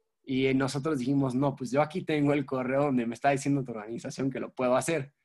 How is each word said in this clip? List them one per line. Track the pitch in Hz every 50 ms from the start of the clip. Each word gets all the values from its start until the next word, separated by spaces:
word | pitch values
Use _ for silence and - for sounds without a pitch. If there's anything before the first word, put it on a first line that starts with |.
| _ _ _ _ _
Y | - 135 131 135 135 131
nosotros | 135 135 131 - 143 135 160 156 135
dijimos, | 120 131 143 139 139 127 120
"No, | 127 143 139 135
pues | - 131 113
yo | 120 139
aquí | 151 147 - 190 -
tengo | - 156 151 143 143 147
el | 147 139
correo | 143 139 131 127 123 135 135 147
donde | 147 131 123 117 117
me | 117
está | - - 139
diciendo | 143 135 139 143 143 143 127
tu | 127 113
organización | 110 104 110 113 - - 131 - - 131 139
que | 127 120
lo | 107 101 -
puedo | - 127 123 127
hacer". | 131 139 - 165 156 139 - _ _ _